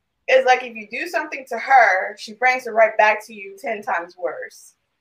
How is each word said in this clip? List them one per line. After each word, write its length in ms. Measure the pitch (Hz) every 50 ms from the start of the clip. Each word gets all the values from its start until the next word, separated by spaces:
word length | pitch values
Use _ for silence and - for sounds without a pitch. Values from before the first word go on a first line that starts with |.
| _ _ _ _ _ -
is 160 | 262 262 262
like, 180 | 254 254 254 254
if 120 | 240 220
you 120 | 220 208 202
do 180 | 226 269 320
something 380 | 349 349 320 302 - 320 277 262 -
to 80 | 240
her, 580 | 226 - 262 269 254 226 196 185 190 196 202 208
she 160 | - - 226 208
brings 340 | - 254 254 254 254 247
it 40 | 233
right 240 | 214 226 220 214 220
back 280 | - 214 214 214 214 -
to 80 | - 226
you 240 | 208 196 196 196 -
ten 220 | - 185 220 208
times 340 | 208 - 196 170 170 180 _
worse. 600 | 180 175 160 - - - - _ - - - _ _ _ _ _ _